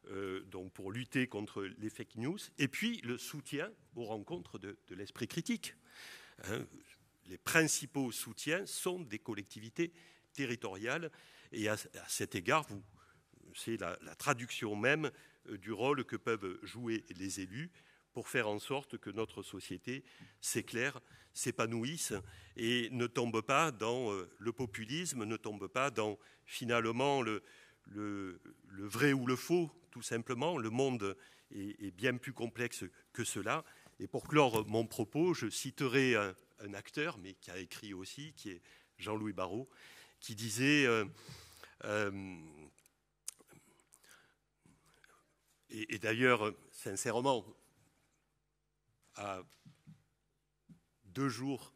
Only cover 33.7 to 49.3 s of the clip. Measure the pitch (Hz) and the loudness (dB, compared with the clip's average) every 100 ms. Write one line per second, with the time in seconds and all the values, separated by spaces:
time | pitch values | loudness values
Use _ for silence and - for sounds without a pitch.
33.7 | - - _ - 131 135 147 135 110 104 | -20 -20 _ -6 -6 4 8 8 6 4
34.7 | 110 113 - 110 143 180 165 113 - 135 | 2 2 -2 0 4 4 4 0 -2 -6
35.7 | - 139 131 131 113 101 92 _ - 104 | 0 4 6 8 6 4 -2 _ -14 -10
36.7 | 98 - - 156 117 92 92 - 90 90 | -10 -8 -4 -4 -4 -12 -14 -10 -8 -8
37.7 | - 107 92 95 - 151 - 107 87 - | -10 -8 -8 -8 -10 -14 -12 -10 -10 -16
38.7 | - _ _ - 107 107 92 92 107 131 | -20 _ _ -4 -2 -2 -2 -2 -2 -6
39.7 | - - - - _ - 107 113 107 135 | -14 -20 -20 -20 _ -10 -6 -4 4 6
40.7 | 147 131 113 98 - - - - - - | 8 8 6 2 -6 -18 -18 -20 -20 -20
41.7 | - - 104 101 98 95 87 78 73 73 | -12 -2 0 0 -2 -8 -10 -14 -16 -20
42.7 | _ _ _ _ _ - - - - _ | _ _ _ _ _ -16 -16 -20 -20 _
43.7 | _ _ - - - _ _ _ _ _ | _ _ -20 -20 -20 _ _ _ _ _
44.7 | _ _ _ - - _ _ _ _ _ | _ _ _ -20 -20 _ _ _ _ _
45.7 | 110 107 110 110 113 127 120 107 95 - | -8 -4 -2 2 6 8 8 6 0 -14
46.7 | - 113 98 120 110 135 123 101 - _ | -10 -6 -2 2 4 4 2 0 -20 _
47.7 | _ _ _ _ _ _ _ _ _ _ | _ _ _ _ _ _ _ _ _ _
48.7 | _ _ _ _ - 101 | _ _ _ _ -8 -4